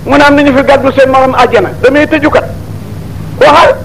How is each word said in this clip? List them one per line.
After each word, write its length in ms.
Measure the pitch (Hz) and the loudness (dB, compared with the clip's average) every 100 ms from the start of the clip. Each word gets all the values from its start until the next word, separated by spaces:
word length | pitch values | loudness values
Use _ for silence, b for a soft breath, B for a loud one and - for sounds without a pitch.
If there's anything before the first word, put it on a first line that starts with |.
Mu 120 | - 285 | 0 2
ne 60 | |
am 120 | 294 | 2
na 80 | 285 | 4
ñu 120 | 285 262 | 2 0
fi 60 | |
gàddu 260 | 269 269 262 | 2 2 2
seen 160 | 269 262 | 2 2
morom 240 | 262 262 | 2 0
àjjana. 360 | 254 247 220 170 - | 0 0 0 -2 -2
Damay 240 | 240 285 294 | 0 0 0
tëju 220 | 311 294 | 0 0
kat. 140 | - - - - - - - - - - - | -2 -4 -12 -12 -14 -14 -14 -12 -12 -12 0
Waxal. 360 | 494 311 508 - | 2 4 2 -2